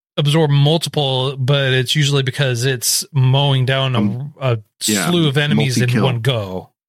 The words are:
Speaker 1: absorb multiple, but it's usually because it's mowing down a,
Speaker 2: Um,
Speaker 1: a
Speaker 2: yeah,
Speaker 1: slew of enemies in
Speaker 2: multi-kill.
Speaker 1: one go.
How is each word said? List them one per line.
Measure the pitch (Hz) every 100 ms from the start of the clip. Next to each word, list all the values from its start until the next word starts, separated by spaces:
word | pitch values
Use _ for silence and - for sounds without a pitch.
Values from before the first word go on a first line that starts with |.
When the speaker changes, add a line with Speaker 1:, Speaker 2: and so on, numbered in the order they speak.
| _ -
Speaker 1:
absorb | 147 151 156
multiple, | 143 143 165 147 151 139 131 131 135
but | 127 143 135
it's | 131 123 156
usually | 143 143
because | 131 - 139 120 131
it's | 127 - - -
mowing | 143 131 135 143 135 127
down | 135 135 123
a, |
Speaker 2:
Um, | 104 120 143 -
Speaker 1:
a | 131 117 - _ -
Speaker 2:
yeah, | 208 170
Speaker 1:
slew | 175 160
of | 135
enemies | 147 147 143 117
in |
Speaker 2:
multi-kill. | 123 123
Speaker 1:
one | 131 120
go. | 113 120 98 92 - _